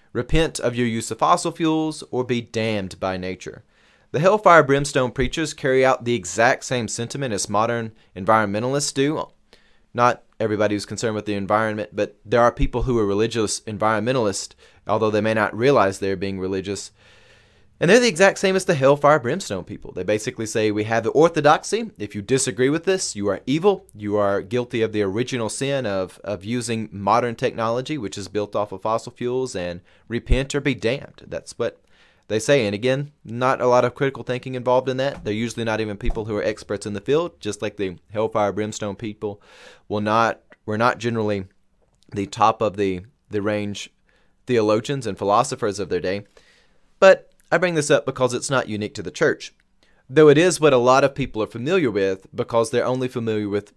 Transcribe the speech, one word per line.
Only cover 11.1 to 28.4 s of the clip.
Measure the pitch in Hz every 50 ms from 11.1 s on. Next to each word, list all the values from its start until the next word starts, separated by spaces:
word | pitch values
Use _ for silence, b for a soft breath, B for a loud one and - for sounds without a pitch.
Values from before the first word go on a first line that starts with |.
| 107
with | 107 101
the | 104 104
environment, | 101 98 87 107 107 110 110 107 107 104 - -
but | 104 104 - - _ -
there | 104 117 120
are | 117 120
people | - - 139 - - 120
who | 113 127 123
are | 113 107
religious | 98 98 101 113 113 110 117 107 98 - -
environmentalists, | - 113 107 95 107 110 110 107 107 120 131 135 113 101 92 - - - - b b b b b b
although | - 101 110 110 107
they | 104 107
may | 107 110 110
not | 110 104 98 -
realize | 104 120 139 143 120 98 98 95 -
they're | 98 98 98
being | 90 101 98 98 95
religious. | 92 92 98 95 87 98 98 95 - - _ b b b b b b b b b b b b b b b b -
And | 147 156
they're | 202 254
the | 247
exact | 233 170 151 196 202 - -
same | - 190 190
as | 190 185
the | - 175
hellfire | 135 135 131 143 143 143 143 151 156
brimstone | 117 117 151 190 - - 101 92 82
people. | - 107 - - -
They | - - 92
basically | 92 104 110 - 123 - - 113
say, | 107 - 113 107 110
"We | 104 107 104
have | 110 113 113 107
the | 113
orthodoxy. | - 135 160 170 165 160 143 147 156 175 - - 202 220 240 208 - -
If | 104 101 -
you | 104 101
disagree | - 131 135 - 131 98 98 127 139
with | 151 165 165
this, | 190 190 190 - - -
you | 104 101 101
are | 95 - -
evil. | - 135 160 165 208 190 185 - _ -
You | 104 104 104 101
are | 104 101 98 101 98
guilty | - 98 117 123 123 123 - 120
of | 110 110 104
the | 104 104
original | 98 95 110 123 - 135 120 113
sin | 104 - - 135 139 139 139 127
of, | 104 98 95 95 92 - - -
of | - 104 92 92
using | 107 120 123 117 117 117 113 110 -
modern | 80 98 98 101 107 120 120 120 -
technology, | - 131 120 - - 110 113 117 123 127 127 156 147
which | 107 95 -
is | 104 98
built | 95 95 104